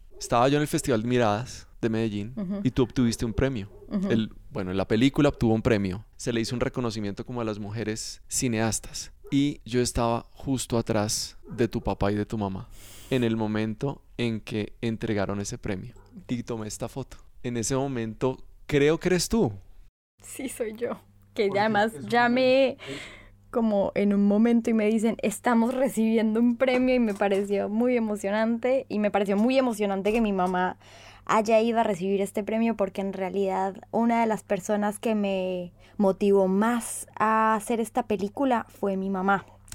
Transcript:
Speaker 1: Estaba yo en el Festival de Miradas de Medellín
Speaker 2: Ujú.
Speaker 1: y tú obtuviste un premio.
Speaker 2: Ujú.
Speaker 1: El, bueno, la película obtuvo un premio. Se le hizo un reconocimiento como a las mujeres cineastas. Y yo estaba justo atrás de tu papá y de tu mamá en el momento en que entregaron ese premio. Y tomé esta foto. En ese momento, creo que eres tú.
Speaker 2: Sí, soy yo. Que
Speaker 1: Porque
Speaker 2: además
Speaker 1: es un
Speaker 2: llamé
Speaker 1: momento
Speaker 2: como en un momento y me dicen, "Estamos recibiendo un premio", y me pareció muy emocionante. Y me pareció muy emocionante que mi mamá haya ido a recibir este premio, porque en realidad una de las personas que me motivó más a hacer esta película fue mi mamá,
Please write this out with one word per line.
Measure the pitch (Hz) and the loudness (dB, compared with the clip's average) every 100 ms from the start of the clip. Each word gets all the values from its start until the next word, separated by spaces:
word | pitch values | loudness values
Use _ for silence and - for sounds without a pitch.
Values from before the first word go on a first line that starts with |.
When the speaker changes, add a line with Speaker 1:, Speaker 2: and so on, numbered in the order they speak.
| - - | -20 -14
Speaker 1:
Estaba | - 120 131 | -2 2 4
yo | 147 | 2
en | |
el | 147 | 0
Festival | 165 - 117 | -2 0 0
de | 117 | 2
Miradas | 123 113 104 120 - - - | 2 2 2 -4 -12 -18 -4
de | 113 | -2
Medellín | 110 113 101 104 135 | 0 -2 -4 -6 -8
Speaker 2:
Ujú. | 185 202 | -6 -2
Speaker 1:
y | 160 | -2
tú | 131 | 2
obtuviste | 123 - 120 110 | 0 2 0 0
un | 120 | -4
premio. | 107 131 127 98 - - | 0 -2 -2 -8 -14 -6
Speaker 2:
Ujú. | - 190 | -2 0
Speaker 1:
El, | 117 107 - - | 0 0 -6 -12
bueno, | - 92 | -8 -4
la | 92 92 | -2 0
película | 110 135 - 143 | 2 2 2 2
obtuvo | 139 117 | 2 2
un | 110 | 2
premio. | 117 110 98 95 - - | 2 2 0 -6 -10 -10
Se | - | -4
le | 117 | -2
hizo | 110 | -2
un | 123 | -2
reconocimiento | 127 - 123 110 104 95 120 | -4 -4 -4 -4 -6 -8 -8
como | 123 | -6
a | |
las | 110 104 | -6 -6
mujeres | 104 110 104 110 - - - | -8 -6 -6 -6 -8 -14 -8
cineastas. | - 131 110 113 104 - - - - - | -2 0 2 0 -2 -6 -14 -14 -16 -2
Y | 139 143 147 | 0 2 -2
yo | - 123 | -4 -2
estaba | 123 - 117 117 - | 0 0 0 0 -4
justo | - - 131 - 117 | -10 -4 -4 0 -2
atrás | 113 107 104 - - - - | 0 0 0 -2 -6 -12 -10
de | 113 117 | -2 -2
tu | 120 | -2
papá | - 98 101 | -4 0 0
y | |
de | 104 104 | 0 -2
tu | 117 | -2
mamá | 101 95 - - - - - | -4 -4 -12 -18 -20 -16 -4
en | 131 | 0
el | 117 113 | 2 0
momento | 107 107 110 107 139 143 - - | 0 0 -2 -2 -6 -6 -10 -4
en | 120 110 | -2 -2
que | - 110 101 - | -4 -6 -6 -6
entregaron | 117 110 113 104 98 101 | -4 -4 -2 0 0 -2
ese | 101 123 | -6 -6
premio. | - 95 120 - - - - | -6 -6 -8 -16 -20 -16 -6
Y | 123 | -6
tomé | 117 117 107 | -4 -6 -8
esta | - - | -8 -8
foto. | - 127 - - - | -8 -12 -14 -20 -10
En | 123 120 | -6 -4
ese | 104 | -2
momento, | 131 139 127 113 107 127 131 - - - | 0 -2 -4 -6 -2 -2 -2 -10 -18 0
creo | 147 143 165 | 4 4 4
que | 180 | 2
eres | 180 - | 0 2
tú. | 226 160 98 - - - _ _ _ | 2 0 -2 -12 -20 -20 _ _ _
Speaker 2:
Sí, | - - 269 | -16 -10 -8
soy | - 220 220 | -6 -8 -6
yo. | 233 180 - _ _ | -8 -8 -14 _ _
Que | - 202 | -2 0
Speaker 1:
Porque | 196 | 2
Speaker 2:
además | 214 208 220 | 2 2 2
Speaker 1:
es | 220 | -2
un | 208 | -2
Speaker 2:
llamé | 233 240 247 254 262 262 - | 2 4 4 4 4 4 0
Speaker 1:
momento | - - - - - - - | -10 -12 -12 -18 -20 -20 -8
Speaker 2:
como | - 220 202 190 - | -2 0 2 0 2
en | 202 | 2
un | 202 202 | 4 4
momento | 202 233 233 226 | 6 4 4 2
y | |
me | 220 214 | 2 2
dicen, | 220 226 - | 2 0 0
"Estamos | - - - 233 226 | -4 -2 2 2 2
recibiendo | 262 262 - 220 226 220 214 | 2 0 2 2 2 2 2
un | 240 240 | 2 2
premio", | 262 254 254 | 2 2 4
y | 254 | 4
me | 226 | 2
pareció | 196 196 196 202 202 196 | 2 2 2 0 0 0
muy | 214 247 247 | 0 2 2
emocionante. | 226 208 196 214 226 233 247 262 - | 0 -2 -2 0 0 0 0 0 -2
Y | 208 | 0
me | 208 | 2
pareció | 202 202 196 | 2 2 2
muy | 233 262 | 4 4
emocionante | 254 208 208 196 196 | 2 2 0 0 0
que | 220 | 2
mi | 220 | 2
mamá | 196 180 180 180 - - - - - | 2 0 2 0 -2 -14 -20 -20 -12
haya | - 208 220 226 | -2 0 4 4
ido | 226 226 | 4 2
a | |
recibir | 220 185 190 196 | 0 0 0 0
este | 196 - | -2 -4
premio, | 202 220 226 220 | -2 0 0 0
porque | 196 196 | -2 -2
en | 196 | -4
realidad | 190 190 185 196 185 190 185 - | -4 -4 -2 0 0 -2 -4 -4
una | - 233 233 | 0 2 2
de | 233 | 0
las | 208 | -2
personas | - 196 - 208 208 208 | -2 -4 -2 0 -2 -2
que | 240 214 | -2 0
me | 202 190 185 180 175 - - - | 0 -2 -2 -4 -8 -14 -10 0
motivó | 196 190 202 196 190 | 2 4 4 4 4
más | 190 226 240 - - - - | 4 2 0 -4 -10 -10 -2
a | 214 220 220 220 | 2 4 4 2
hacer | - 233 | 0 -4
esta | 226 - 240 | -2 -2 -2
película | 208 202 - 277 233 - | -2 -4 -2 0 0 -2
fue | - 202 190 | -6 -4 -2
mi | 190 | -2
mamá, | 190 190 196 - - - | -2 0 0 -2 -18 -16